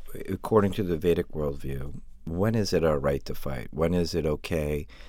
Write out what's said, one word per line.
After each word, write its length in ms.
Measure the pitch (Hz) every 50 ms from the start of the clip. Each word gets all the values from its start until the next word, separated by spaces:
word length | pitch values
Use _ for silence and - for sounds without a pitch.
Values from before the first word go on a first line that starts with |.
| - - - - - -
according 440 | 95 - - - 113 107 101 98 98
to 100 | 113 98
the 160 | 87 85 76
Vedic 300 | 90 87 85 87 85 -
worldview, 760 | - 78 76 73 71 - - 67 69 67 69 71 76 - - - - - -
when 280 | 82 82 87 101 113 113
is 200 | 113 98 - 92
it 100 | 82 82
our 140 | 80 76 69
right 260 | 67 71 71 69 -
to 100 | - -
fight? 340 | - - 71 67 62 - -
When 240 | - - 80 82 90
is 200 | 90 85 76 87
it 120 | 82 73
okay 600 | 78 76 73 - - 87 78 76 73 76 71 69 - - - -